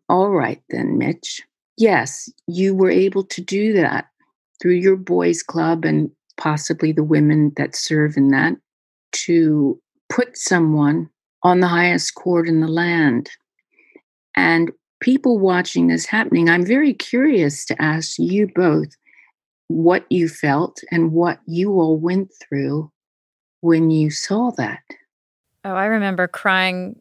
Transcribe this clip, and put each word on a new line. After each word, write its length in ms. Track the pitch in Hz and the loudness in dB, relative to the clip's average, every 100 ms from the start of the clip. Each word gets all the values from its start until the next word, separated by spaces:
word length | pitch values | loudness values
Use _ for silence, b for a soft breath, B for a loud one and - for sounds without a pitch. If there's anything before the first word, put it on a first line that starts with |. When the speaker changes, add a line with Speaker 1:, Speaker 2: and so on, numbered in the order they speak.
| - | -2
Speaker 1:
"All 200 | 180 202 | 0 2
right 320 | 185 117 - - | 0 -2 -6 -10
then, 300 | 123 - - | -6 -4 -2
Mitch. 420 | - - - - - _ _ - | -2 -4 -10 -14 -18 _ _ 0
Yes, 520 | 220 165 120 - - - - | 2 2 -2 -10 -16 -16 -8
you 280 | 170 190 | -2 0
were 160 | 190 185 | 2 2
able 340 | 180 190 196 | 4 2 0
to 160 | 190 - | -6 -10
do 320 | 180 190 214 | -6 -2 0
that 360 | 202 151 - - _ _ _ _ _ | 2 0 -2 -8 _ _ _ _ _
through 140 | 180 | 0
your 220 | 180 190 190 | 2 2 2
boys' 460 | 185 175 175 165 | 0 0 0 -2
club 440 | - 165 160 165 160 | -4 -2 -2 0 0
and 240 | 156 147 - _ - | 0 -2 -8 _ -8
possibly 560 | 156 151 - 156 156 | -4 -4 -4 -2 0
the 100 | 151 | 0
women 500 | 151 156 151 151 147 147 | 2 2 4 4 2 -2
that 180 | 143 | -6
serve 440 | - - 156 151 147 | -6 -2 0 0 2
in 100 | 139 | 2
that, 280 | 139 160 - _ _ _ _ _ | 2 0 -4 _ _ _ _ _
to 680 | - - 170 160 151 139 - _ _ - | -8 0 2 2 2 0 -2 _ _ -6
put 260 | - 247 - | -4 -4 -6
someone 720 | - 180 160 151 147 160 160 _ _ _ | -2 2 2 2 2 0 -6 _ _ _
on 180 | 180 180 | 2 4
the 80 | 180 | 2
highest 460 | 175 180 175 - | 2 2 0 -4
court 320 | - - 175 165 | -6 -2 0 2
in 140 | 160 | 0
the 80 | 160 | 0
land." 640 | 160 175 170 151 120 147 - _ _ _ b b b _ _ _ - | -2 0 2 2 0 -6 -16 _ _ _ b b b _ _ _ -2
And 340 | 175 165 165 - _ _ | 0 2 0 -6 _ _
people 380 | - 262 262 220 | 0 2 2 2
watching 480 | 190 180 180 175 170 | 2 0 -2 0 0
this 180 | 165 | 0
happening, 460 | - 214 220 170 165 | -2 -4 0 2 4
I'm 160 | 175 175 | 2 2
very 260 | 262 294 | 2 2
curious 720 | - - 240 294 226 147 147 - | 0 -4 0 2 2 0 -2 -8
to 140 | - | -4
ask 380 | 156 160 156 - | -2 -2 -4 -4
you 300 | 170 196 202 | -2 0 0
both 340 | 175 180 156 151 - b b b _ _ _ - | 2 2 2 -2 -12 b b b _ _ _ -6
what 360 | 165 165 180 - | 0 2 2 0
you 180 | 185 165 | -2 -2
felt 540 | - 151 139 175 - - | -2 0 0 -2 -8 -4
and 220 | 170 165 | -2 0
what 280 | 160 175 - - | 0 0 -4 -6
you 340 | 165 202 190 | -4 0 0
all 160 | 160 160 | 2 0
went 380 | 170 190 190 | 0 -2 -4
through 580 | _ - 139 135 147 156 _ _ _ _ _ _ _ | _ -8 -6 -4 -4 -8 _ _ _ _ _ _ _
when 300 | 170 160 160 | 2 2 2
you 200 | 160 151 | 2 0
saw 400 | 151 - 208 247 | -4 -4 -2 -2
that. 280 | 185 113 - - - _ _ _ _ _ _ | -4 -8 -8 -18 -20 _ _ _ _ _ _
Speaker 2:
Oh, 100 | 196 | -8
I 120 | 190 208 | -4 -2
remember 420 | 220 202 180 180 | -2 -2 -2 -4
crying. 720 | - 202 185 185 180 185 - | -2 0 0 0 -2 -8 -14